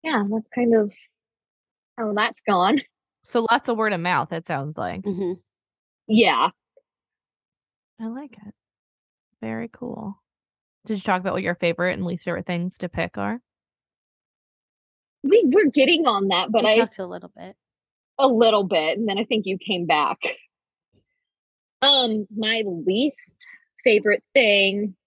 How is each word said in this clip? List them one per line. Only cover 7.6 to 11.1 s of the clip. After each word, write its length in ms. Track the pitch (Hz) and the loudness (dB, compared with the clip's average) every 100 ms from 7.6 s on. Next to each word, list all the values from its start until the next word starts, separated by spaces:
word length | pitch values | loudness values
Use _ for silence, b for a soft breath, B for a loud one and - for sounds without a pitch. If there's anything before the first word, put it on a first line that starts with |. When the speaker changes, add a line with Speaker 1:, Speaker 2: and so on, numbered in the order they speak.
| _ _ _ _ | _ _ _ _
Speaker 2:
I 60 | 226 | -12
like 260 | 240 285 | -12 -16
it. 220 | 202 208 - _ _ _ _ _ _ _ _ | -20 -20 -20 _ _ _ _ _ _ _ _
Very 260 | 220 - 233 | -10 -8 -10
cool. 520 | - - - 196 202 _ _ _ _ _ _ - | -12 -12 -10 -12 -14 _ _ _ _ _ _ -8
Did 80 | 208 | -6
you 60 | |
talk 180 | 202 | -2